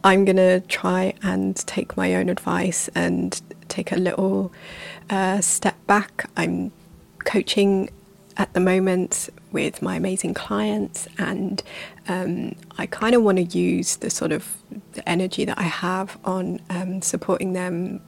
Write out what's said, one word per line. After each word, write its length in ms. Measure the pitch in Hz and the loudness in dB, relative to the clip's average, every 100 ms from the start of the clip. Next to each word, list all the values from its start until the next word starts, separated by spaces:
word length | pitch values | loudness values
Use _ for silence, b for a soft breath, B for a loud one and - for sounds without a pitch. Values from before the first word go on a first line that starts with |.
I'm 220 | 196 190 190 | 6 6 6
gonna 340 | 190 185 185 | 6 6 4
try 540 | - - 180 185 185 - | 0 -2 0 2 0 -2
and 320 | 190 185 190 190 - | -2 0 0 -2 -4
take 300 | - - - | -4 -4 -2
my 180 | 185 | 0
own 140 | - 185 | 2 0
advice 640 | 180 - 175 185 - - | -2 0 0 0 -2 -4
and 480 | 170 175 180 180 - - - - | -2 0 0 -2 -6 -12 -20 -10
take 240 | - - | -8 -2
a 20 | - | 0
little, 560 | 185 - 190 196 190 B B B B B - | 0 0 0 0 -2 B B B B B -4
uh, 300 | 196 190 196 | 0 2 2
step 360 | - - 202 - - | 0 0 0 -2 4
back. 420 | 202 202 - - - | 4 4 -8 -6 -2
I'm 380 | 170 180 185 - - - - - | -2 0 -4 -8 -20 -20 -20 -6
coaching 720 | - 214 - - 196 196 - - - - - - | 0 0 2 4 4 4 0 -8 -20 -20 -14 -4
at 160 | 196 | 0
the 60 | 185 | 2
moment 720 | 185 185 190 185 180 - - - - | 4 4 4 2 0 -4 -6 -12 -6
with 280 | 160 151 - | -2 -2 -4
my 140 | 170 180 | -4 -2
amazing 380 | 185 185 170 | -2 -2 -4
clients, 760 | 196 - 208 214 214 208 - - - | -6 -4 -2 0 -2 -4 -6 -10 -6
and, 460 | 175 190 190 196 - B B B - | -4 -2 -4 -6 -10 B B B -6
um, 440 | 180 185 175 170 - - - | -4 -2 -4 -6 -10 -14 -10
I 80 | 175 | -8
kinda 360 | - 233 240 | -2 4 6
wanna 220 | 214 185 | 6 4
use 520 | 175 180 180 180 175 - | 2 2 2 2 -2 -4
the 140 | - | -4
sort 240 | - 165 | -2 -2
of 240 | 160 - - _ 208 - | -2 -6 -14 _ -16 -14
the 160 | - - | -10 -2
energy 380 | 175 185 - - | 0 0 -2 -4
that 120 | - | -2
I 60 | |
have 540 | 170 - 180 185 190 - - | -2 -2 -2 -2 -4 -6 -4
on, 340 | 185 180 180 - | -2 -4 -6 -6
um, 320 | 180 185 190 | -6 -4 -4
supporting 520 | - 180 - 180 185 | -4 -4 -2 -2 0
them 480 | 180 180 175 185 - | -4 -4 -4 -4 -8